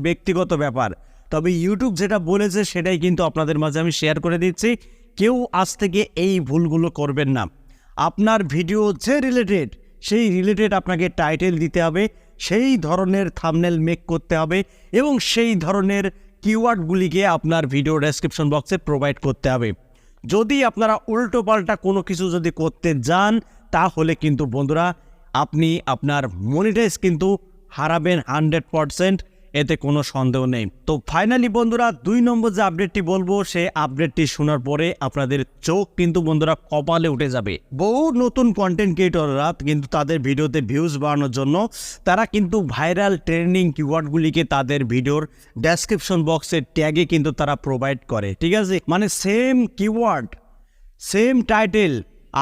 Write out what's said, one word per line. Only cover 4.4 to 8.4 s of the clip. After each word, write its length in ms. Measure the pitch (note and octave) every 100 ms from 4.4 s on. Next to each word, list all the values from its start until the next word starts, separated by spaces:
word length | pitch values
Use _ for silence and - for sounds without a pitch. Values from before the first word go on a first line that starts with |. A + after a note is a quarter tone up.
দিচ্ছি। 260 | F3+ F3 A3 A#3 - - - -
কেউ 160 | G#3+ B3+ B3 F3
আজ 80 | F#3 -
থেকে 200 | G3+ F#3+ - - F#3
এই 80 | F#3+ C3
ভুলগুলো 380 | D#3 E3+ E3 E3 -
করবেন 300 | D3 C#3 C#3 C3
না। 60 | F#2 - - - _ - D#3+
আপনার 320 | - G#3+ A3